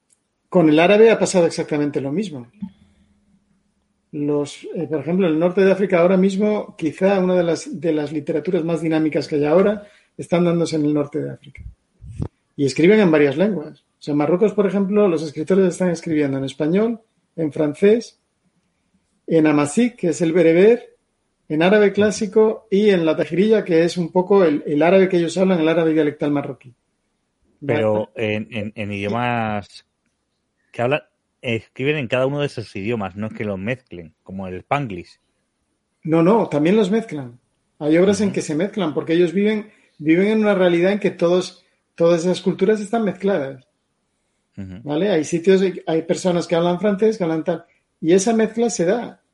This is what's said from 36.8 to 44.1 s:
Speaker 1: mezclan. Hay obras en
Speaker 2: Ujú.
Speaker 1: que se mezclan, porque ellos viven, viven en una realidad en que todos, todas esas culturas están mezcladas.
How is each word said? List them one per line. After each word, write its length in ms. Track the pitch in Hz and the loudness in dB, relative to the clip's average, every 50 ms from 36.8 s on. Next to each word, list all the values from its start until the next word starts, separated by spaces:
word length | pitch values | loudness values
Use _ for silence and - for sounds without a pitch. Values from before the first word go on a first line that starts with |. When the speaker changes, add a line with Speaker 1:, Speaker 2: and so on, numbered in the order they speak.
| 202 180 | 2 0
Speaker 1:
mezclan. 480 | 214 226 220 - 160 143 127 120 120 _ _ _ _ _ _ _ _ - | 0 -2 -4 -6 -10 -12 -12 -14 -16 _ _ _ _ _ _ _ _ -6
Hay 200 | 156 151 156 170 | -2 2 2 4
obras 240 | 190 208 202 196 | 4 2 2 0
en 60 | 214 190 | -2 -2
Speaker 2:
Ujú. 60 | - | -2
Speaker 1:
que 60 | 170 | -4
se 120 | - - 151 | -6 -4 -4
mezclan, 400 | 151 190 202 - 214 175 156 135 | -4 -4 -4 -4 -4 -4 -4 -4
porque 180 | 160 139 156 | -4 -2 0
ellos 220 | 160 175 180 160 165 | 2 2 2 2 0
viven, 360 | 196 202 214 220 208 208 - _ _ _ _ _ - | 0 0 0 0 -2 -6 -10 _ _ _ _ _ -4
viven 300 | 147 156 165 180 196 214 | 0 2 2 2 2 2
en 120 | 220 220 | 2 2
una 140 | 214 208 202 | 2 2 2
realidad 380 | 185 185 175 175 170 175 196 | 2 2 2 2 2 2 0
en 60 | 202 202 | 0 0
que 120 | 202 175 | -2 -4
todos, 540 | - - 175 170 180 180 180 - - _ _ _ _ _ _ _ _ | -2 -2 0 0 0 0 -2 -4 -12 _ _ _ _ _ _ _ _
todas 280 | - 170 170 175 165 | 0 2 2 2 2
esas 180 | 170 185 170 175 | 0 -2 -2 -2
culturas 400 | - 190 165 - 190 202 220 208 | -2 -4 -2 0 0 0 0 0
están 240 | 208 196 233 233 220 | -2 -4 -4 -2 -2
mezcladas. 640 | 185 185 - 196 196 196 156 135 135 139 127 _ _ _ _ _ _ _ _ _ _ | -4 -4 -4 -4 -2 -2 -2 -4 -8 -12 -16 _ _ _ _ _ _ _ _ _ _